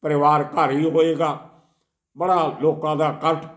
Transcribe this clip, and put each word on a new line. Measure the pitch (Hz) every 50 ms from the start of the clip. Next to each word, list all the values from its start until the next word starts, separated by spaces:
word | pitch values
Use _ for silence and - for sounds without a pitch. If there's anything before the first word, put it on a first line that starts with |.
ਪਰਿਵਾਰ | - 156 151 143 143 147 151 151 143
ਘਰ | 147 147 165 160 147
ਹੀ | 135 143 156 160
ਹੋਏਗਾ। | 160 165 160 165 160 143 165 156 139 - - - _ _ _ _ _ _ _ _ _ _ _ _ _ 135
ਬੜਾ | 170 180 185 180 160 151 139 -
ਲੋਕਾਂ | 131 156 147 151 156 151 151
ਦਾ | 143 156 151
ਇਕੱਠ | 139 - - 160 165 151 - - -